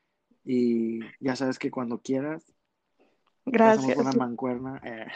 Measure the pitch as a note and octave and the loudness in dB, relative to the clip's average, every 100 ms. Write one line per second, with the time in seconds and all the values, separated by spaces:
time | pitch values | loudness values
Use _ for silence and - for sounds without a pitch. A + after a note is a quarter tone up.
0 | _ _ _ _ - B2+ A#2+ A#2 A2+ A2+ | _ _ _ _ -2 2 2 2 0 -4
1 | A2 - C3 B2+ C3 B2+ C#3 C3 A#2 A#2 | -10 -6 -4 -2 -2 -2 -4 -4 -6 -6
2 | - C3+ D3 D#3+ - _ _ _ _ _ | -2 -2 -2 -8 -12 _ _ _ _ _
3 | _ _ _ _ - A3 A3+ A3 C3 - | _ _ _ _ 0 6 6 6 2 2
4 | - - B2 A#2+ C3 B2 C3 C3+ B2 A2+ | 2 2 0 -2 -4 -4 -8 -10 -12 -12
5 | G#2+ | -12